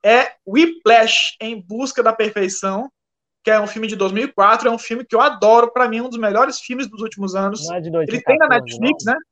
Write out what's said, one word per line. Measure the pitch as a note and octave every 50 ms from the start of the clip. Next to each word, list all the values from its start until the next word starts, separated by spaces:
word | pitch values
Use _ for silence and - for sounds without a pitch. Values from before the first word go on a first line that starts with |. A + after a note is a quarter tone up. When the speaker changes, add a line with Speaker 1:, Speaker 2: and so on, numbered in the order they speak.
| -
Speaker 1:
é | G#3 A3+ B3 C4+ - - _ _
Whiplash, | G3 G3 C4+ E4 E4 E4 - _ G#3+ A3+ A#3 A3 A3 - - - - - _
Em | A3 A3 A#3 G#3+
Busca | F3 F3 G#3+ A3+ C4+ B3+ - - A3+
da | A3+ A3
Perfeição, | A3+ A3 G#3+ G#3 G#3 G3 F#3+ F#3+ - - G3 F#3+ G3+ B3+ C#4 _ _ _ _ _ _ _ _ _ _ _
que | A3
é | G#3+ G#3+
um | G#3
filme | G#3 - A3 A3
de | A3 G#3+
dois | G3+ G3 F#3+ F#3+
mil | G#3 B3+
e | C4+ _
quatro, | - G3 G3+ A3+ A#3 - B3
é |
um | A#3 A3
filme | - - A#3 A#3+ B3+
que | _ -
eu | A3+
adoro, | C4 D4 D4 F#3+ G3+ G#3+ A3+ A#3 A#3 A#3 -
pra | B3+ B3 A#3+
mim, | A3 A#3
um | B3 B3+
dos | A#3+ A#3
melhores | A3 G#3 G3+ G#3+ B3+ D4+ - -
filmes | - - B3+ B3+ C4+ G#3
dos | G#3+ G3+ A3
últimos | A3 - G3+ G3 F#3+ F3+
anos. | G3 G3 G3 G#3 A3 D3+
Speaker 2:
Não | E3 F3
é | F3+
de | D#3+ E3+
Speaker 1:
Ele | D#3+ E3 D#3+ F3 A3 A#3+ -
tem | - C4+ D#4
na | D#4+
Speaker 2:
dois | C#4 B3+ A#3+ - A#2+ A#2 A#3
mil | A3 C4
e | D4+
quatorze, | D#4+ -
Speaker 1:
Netflix, |
Speaker 2:
não? | G#3+ B3+
Speaker 1:
né? | D#4+ D#4+ _